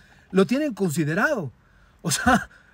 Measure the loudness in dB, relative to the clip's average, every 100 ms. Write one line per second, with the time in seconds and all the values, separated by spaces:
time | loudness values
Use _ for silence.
0 | -20 _ _ 0 2 0 -2 -2 -2 -2
1 | -2 0 0 0 -6 -12 _ _ _ _
2 | -6 -2 2 2 0 -18 _